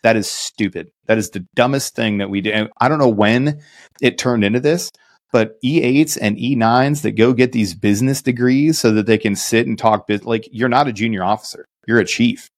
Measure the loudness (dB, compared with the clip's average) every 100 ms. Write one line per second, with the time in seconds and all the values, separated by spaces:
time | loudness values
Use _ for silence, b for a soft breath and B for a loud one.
0 | 2 2 -2 -8 -12 -4 -4 -4 -14 _
1 | -2 -2 0 -8 -10 -2 0 0 -6 -4
2 | -2 -2 -2 -4 -2 -2 -4 0 0 2
3 | 2 4 2 2 0 -4 B B B B
4 | -2 0 -2 0 0 0 0 -2 -6 _
5 | b b _ 0 0 -2 -2 0 2 2
6 | 0 0 -4 -2 -2 0 2 2 2 -2
7 | -4 2 2 4 0 0 -4 -2 0 0
8 | 0 -2 -4 0 2 2 2 2 2 2
9 | 2 0 0 -4 -2 0 0 0 0 0
10 | -2 -6 -2 -4 -6 -4 0 2 0 -2
11 | -4 -2 -2 -4 -6 -18 -20 _ 0 2
12 | 2 0 0 0 -12